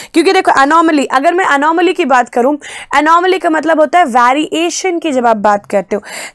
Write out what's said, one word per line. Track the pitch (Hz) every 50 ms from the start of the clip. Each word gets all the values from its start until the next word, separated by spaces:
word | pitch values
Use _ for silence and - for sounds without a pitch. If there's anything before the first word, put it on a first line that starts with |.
| - - -
क्योंकि | 320 294 370 370
देखो | 381 381 349 - 262
एनॉमली, | 269 285 320 330 330 330 320 285 247
अगर | - - 262 277 339 359
मैं | 370 370
एनॉमली | - 285 277 285 311 330 349 349 359 -
की | - 339
बात | 254 269 247 233 -
करूं, | - 247 240 277 302 285 - - - - - - -
एनॉमली | 285 294 311 339 349 359 370 370 339
का | - 339
मतलब | 311 311 277 320 320 294
होता | 302 - - 359
है | 349
वेरिएशन | 262 220 247 240 247 262 302 302 - - 311 330 349 - - - 370 349 330
की | - 320
जब | 262 254 233
आप | 233 226
बात | 208 196 208 208 208 -
करते | - - 196 185 - 208
हो, | 202 - - - - - -